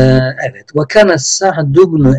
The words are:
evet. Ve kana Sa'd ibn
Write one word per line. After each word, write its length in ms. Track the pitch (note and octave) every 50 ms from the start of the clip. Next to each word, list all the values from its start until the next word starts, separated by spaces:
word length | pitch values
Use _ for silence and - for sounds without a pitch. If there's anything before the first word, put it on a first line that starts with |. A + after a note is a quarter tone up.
| C3 C3 C3 C3 B2+ C3 C3+ - - C3
evet. 260 | - - _ - -
Ve 60 | D3 D3+ -
kana 280 | - G#3+ G#3 F#3+ E3
Sa'd 580 | D3 - - - - G3 F#3+ E3 D#3+ D3+ C#3 C3+
ibn 380 | E3+ F#3+ F3 D#3+ D3+ C#3 B2+ C3